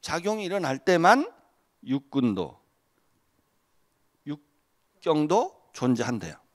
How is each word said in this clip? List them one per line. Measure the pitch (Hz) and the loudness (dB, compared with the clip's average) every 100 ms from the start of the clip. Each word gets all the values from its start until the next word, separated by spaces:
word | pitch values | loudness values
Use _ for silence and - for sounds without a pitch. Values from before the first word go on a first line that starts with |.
작용이 | - 156 180 220 | -6 -6 -4 -4
일어날 | 190 196 156 135 | -4 -4 -4 -4
때만 | - 175 170 247 392 - _ _ _ _ - | 2 4 6 4 2 -10 _ _ _ _ -6
육근도, | 135 139 139 123 95 76 - _ _ _ _ _ _ _ _ _ _ _ _ _ _ _ _ - | -6 _ -2 0 -2 -6 -10 _ _ _ _ _ _ _ _ _ _ _ _ _ _ _ _ -14
육경도 | 147 _ _ _ _ _ _ - 151 151 196 359 - _ | -14 _ _ _ _ _ _ -2 0 2 2 0 -8 _
존재한대요. | - 127 117 110 120 87 78 _ | -4 -2 0 -2 -6 -8 -16 _